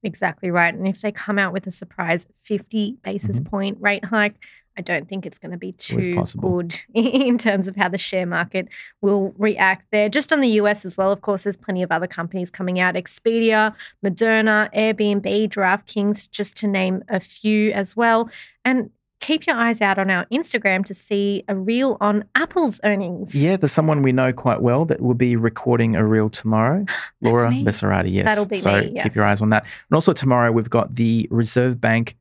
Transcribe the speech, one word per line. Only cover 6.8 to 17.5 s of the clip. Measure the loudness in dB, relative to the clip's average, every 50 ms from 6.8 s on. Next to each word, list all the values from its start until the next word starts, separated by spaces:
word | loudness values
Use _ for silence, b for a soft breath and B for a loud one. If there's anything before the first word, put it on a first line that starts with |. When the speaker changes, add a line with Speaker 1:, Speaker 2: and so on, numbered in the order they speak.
| -14
Speaker 1:
<laughs> | _ -2
in | 0 0 2 2 2 2 2 2 2
terms | 2 0 0 0 -2 -4
of | -2
how | -2 -2 0
the | 0 -4
share | -6 -2 -2 -2 -2
market | -2 -2 -2 -2 -2 -4 -6 -6 -6 B B B B B B
will | 0 2 2 2 0 -2 -4 -2
react | -2 -2 0 2 2 2 2 0 -4 _
there. | 0 2 2 2
Just | 0 -2 0 0
on | 0 2
the | 2 4
U | 4 4 2 2
S | 0 -2 -4
as | -10 -4
well, | 0 0 0
of | 0 0
course, | -2 -4 -4 -2 -2
there's | -6 -8 -6
plenty | -6 -6 -2 -2 0
of | 0
other | -2 -2 -2 -4
companies | -6 -8 -10 -8 -6 -8 -8 -8
coming | -8 -8 -6 -4 -2 0
out. | 0 0 0
Expedia, | -2 -6 -8 -14 -4 _ 0 0 2 2 2 4 4 2 0 -2 B B B B B -6
Moderna, | -6 -2 0 0 2 2 4 4 4 4 2 2 0 0
Airbnb, | -2 0 0 0 0 0 0 0 0 -2 0 0 0 0 0
DraftKings, | 0 0 0 2 0 0 -4 -4 -2 0 0 0 -2 -2 -6 -14
just | -8 -8 -8 -8 -6 -4
to | -4 -2
name | 0 0 0 0 0 -4 -4 -2
a | -4 -4
few | -4 -4 -20 -4 -2 0